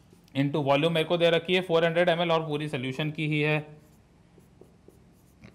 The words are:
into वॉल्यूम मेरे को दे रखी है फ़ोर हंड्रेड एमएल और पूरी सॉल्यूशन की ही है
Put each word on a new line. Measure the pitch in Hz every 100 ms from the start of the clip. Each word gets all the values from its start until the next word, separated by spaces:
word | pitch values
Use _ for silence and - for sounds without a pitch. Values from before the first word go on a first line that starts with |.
| _ - _ -
into | 143 156
वॉल्यूम | 139 143 160
मेरे | 165
को | 156 175
दे | 170
रखी | 165 165 185
है |
फ़ोर | 185 165 165
हंड्रेड | 165 175
एमएल | 165 175
और | 160 156
पूरी | 147 151
सॉल्यूशन | 147 127 131 156
की | 151 156
ही | 151
है | 151 151 151 - - - _ _ _ - - _ - _ - - _ _ _ _ -